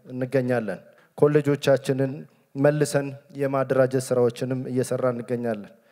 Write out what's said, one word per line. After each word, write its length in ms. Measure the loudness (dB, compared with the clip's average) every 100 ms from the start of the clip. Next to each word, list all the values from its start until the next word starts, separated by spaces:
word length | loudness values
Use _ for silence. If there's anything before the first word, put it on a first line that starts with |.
| -12
እንገኛለን። 720 | -8 -2 0 0 0 -2 -8 -12 _ _ 2
ኮሌጆቻችንን 960 | 4 4 2 0 2 2 2 -2 -2 -4 -14 _ _ 0
መልሰን 520 | 2 2 0 0 -4 -10 -14 -6
የማደራጀት 680 | -2 0 0 2 2 2
ስራዎችንም 580 | 0 2 2 0 -4 -4 -4
እየሰራ 380 | -4 -2 -2 -2
እንገኛለን። 640 | -4 -4 -4 -4 -6 -8 -20 _